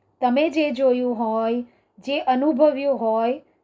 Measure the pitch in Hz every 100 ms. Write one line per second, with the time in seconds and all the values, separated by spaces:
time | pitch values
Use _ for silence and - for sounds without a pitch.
0 | _ - 247 254 320 285 294 247 269 247
1 | 247 226 226 220 226 240 240 _ _ _
2 | 254 285 262 254 285 254 302 269 277 240
3 | 226 220 226 294 - _